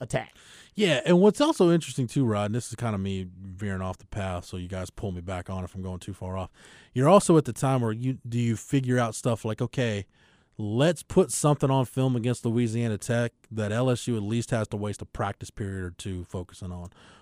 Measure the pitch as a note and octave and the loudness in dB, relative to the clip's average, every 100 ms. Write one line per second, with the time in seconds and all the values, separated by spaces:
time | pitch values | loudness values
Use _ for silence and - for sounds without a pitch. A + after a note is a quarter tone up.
0 | B2 B2 - _ - - - - G3 C3 | -6 -4 -6 _ -20 -20 -14 0 2 2
1 | D3 F3+ G#3 G3+ D4 D4+ F3 E3+ - - | 6 6 6 6 2 6 6 4 2 -4
2 | A#2+ C#3+ A#2+ G#2 G#2 A#2 - - A#2 G2+ | -2 2 2 2 0 -2 -4 -6 -4 -2
3 | G2 F#2+ F2+ F#2 G2 F#2 G#2 F#2 F#2 F#2 | -2 -4 -6 -12 -16 -8 -6 -4 -6 -8
4 | - G#2+ F#2+ F2+ - F#2 F2+ F#2 F2+ - | -10 -6 -4 -4 -8 -10 -8 -8 -8 -8
5 | G#2+ F2+ F2 F2+ F2+ F#2+ F2+ F#2+ F#2 F#2 | -8 -6 -6 -8 -6 -8 -8 -8 -8 -8
6 | - F#2 F#2 F#2 F2+ _ - - - B2 | -10 -10 -8 -6 -8 _ -20 -20 -8 2
7 | D3 G3 - D#3+ B2 - C3+ C3 A2+ A2+ | 8 6 8 6 4 -2 0 2 0 -2
8 | B2+ B2+ A#2 A#2+ A#2 A2 - C#3 B2+ B2 | -4 -4 -4 -2 0 -2 0 -2 2 0
9 | A#2 - B2+ A2+ A2 A2 B2 - A#2+ G#2 | 0 -2 -2 -2 -4 -4 -4 0 0 -2
10 | - _ _ _ _ - G#2 A2+ D#3+ E3 | -6 _ _ _ _ -8 -4 2 2 0
11 | - F#3 E3+ - D3 D3 C#3 C3+ B2 C3+ | 0 2 2 2 2 2 2 2 0 0
12 | C3 B2 A#2 A#2+ A#2+ A#2 A#2+ A2+ A#2 G2+ | 0 2 0 -2 0 0 0 0 -2 -2
13 | - A#2 A#2 _ _ A2 G#2 A2 C3 B2 | -2 0 0 _ _ -4 -2 0 0 0
14 | - A2+ G2+ A#2 - A#2 G#2+ G#2 G#2 G2+ | -2 -2 -2 -2 0 -2 -2 -4 -6 -6
15 | F#2+ - G2+ - - - G2 F#2+ F2+ F2 | -12 -6 -6 -6 -12 -8 -6 -6 -8 -8
16 | G2+ F2+ F2 F#2+ F2+ - F2+ F2 F2 _ | -8 -8 -8 -10 -10 -12 -12 -10 -12 _
17 | - - | -20 -18